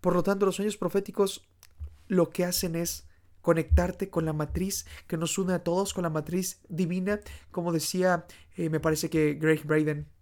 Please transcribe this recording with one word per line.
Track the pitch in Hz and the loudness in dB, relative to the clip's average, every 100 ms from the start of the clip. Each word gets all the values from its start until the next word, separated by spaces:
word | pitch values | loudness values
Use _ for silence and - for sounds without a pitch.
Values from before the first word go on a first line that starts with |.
Por | 185 | 2
lo | 175 | 2
tanto, | 185 196 196 | 2 2 2
los | 185 | 2
sueños | 208 202 | -4 -2
proféticos | 180 202 196 190 196 - _ _ - - - - - | -2 -2 -4 0 0 -2 _ _ -20 -16 -16 -16 0
lo | 180 170 | 2 2
que | - 175 | 0 -2
hacen | 180 180 165 | 0 -2 -2
es | 170 - - - _ - | -4 -6 -14 -20 _ -4
conectarte | - 165 160 185 180 180 190 | 2 2 4 4 4 -2 -4
con | - 160 | -2 -2
la | |
matriz | 156 151 170 190 - - - - | -2 -2 -2 -4 -4 -10 -18 -6
que | 165 | -4
nos | 160 - | -2 -2
une | 185 | 0
a | 180 | 0
todos, | 180 175 196 - | 0 0 0 -2
con | |
la | 175 | -2
matriz | 156 147 175 180 - - | -2 -2 -4 -4 -10 -10
divina, | 160 175 180 185 208 - - - | -2 -2 0 -2 -4 -6 -18 -10
como | - 170 | -4 0
decía, | 165 - 180 185 175 175 - - - | 0 0 0 2 2 -2 -20 -18 -6
eh, | 165 | -2
me | 156 | 0
parece | 160 156 160 | 0 0 0
que | 160 151 | 2 2
Greg | 147 156 156 147 | 2 2 2 4
Braden | 156 151 151 151 _ | 2 2 -2 -6 _